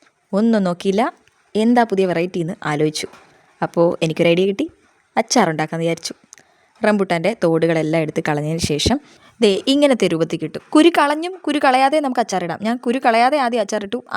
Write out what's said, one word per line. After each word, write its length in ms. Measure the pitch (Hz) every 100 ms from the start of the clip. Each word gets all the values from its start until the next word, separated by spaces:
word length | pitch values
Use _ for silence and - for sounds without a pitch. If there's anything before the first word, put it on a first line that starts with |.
| _ _ _ 190
ഒന്നും 240 | 226 226 185
നോക്കിയില്ല, 360 | 175 196 190 269 - _ _ _ 202
എന്താ 200 | 226 247 226
പുതിയ 140 | 190 190
വെറൈറ്റി 300 | 170 180 185
എന്ന് 100 | 165 - -
ആലോചിച്ചു. 380 | 147 156 151 - - _ _ _ _
അപ്പോൾ 220 | 165 - 170 -
എനിക്കൊരു 240 | 165 160 175
ഐഡിയ 120 | 170 196
കിട്ടി, 160 | 196 320 - _ _ _ -
അച്ചാറുണ്ടാക്കാമെന്ന് 640 | 226 269 180 156 156 165 165
വിചാരിച്ചു. 280 | 165 - - _ - _ _ _ _ 214
റംബൂട്ടാൻ്റെ 440 | 208 190 170 175 233
തോടുകളെല്ലാം 580 | 170 165 165 165 156 165
എടുത്ത് 180 | 156 151 160
കളഞ്ഞതിന് 360 | 147 147 165 -
ശേഷം 260 | 151 - 277 - _ _ -
ദേ 80 | 214 190 -
ഇങ്ങനത്തെ 340 | 277 285 240 185
രൂപത്തിൽ 260 | 165 165 165
കിട്ടും. 200 | 156 - -
കുരു 160 | 302 330 339
കളഞ്ഞും 360 | 285 302 339 370 311
കുരു 120 | 294
കളയാതെ 340 | 277 254 269 311 285
നമുക്ക് 160 | 254
അച്ചാറിടാം. 360 | 226 185 175 165 214
ഞാൻ 100 | 240 247
കുരു 120 | 247
കളയാതെ 340 | 262 226 247 302
ആദ്യം 180 | 247 240
അച്ചാറിട്ടു, 340 | 202 214 202 240 -